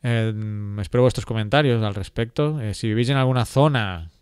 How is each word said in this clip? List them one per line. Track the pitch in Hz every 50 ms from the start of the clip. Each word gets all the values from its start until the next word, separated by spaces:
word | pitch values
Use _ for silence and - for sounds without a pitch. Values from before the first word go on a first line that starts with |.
| -
Eh, | 123 120 113 113 113 110 107 107 107 107 104 104 101 101 104
espero | 101 - - 123 123
vuestros | 127 113 - 110
comentarios | - 117 110 107 107 113 143 151 139 120 113 110
al | 104 101
respecto. | 101 95 - _ - 117 113 - - 147 151 156 151
Eh, | 117 107 98
si | - - 113
vivís | 107 113 120 117
en | 139
alguna | 139 131 127 131 127 117
zona | - - 135 139 156 147 127 110 98 92 85 85 82 _ _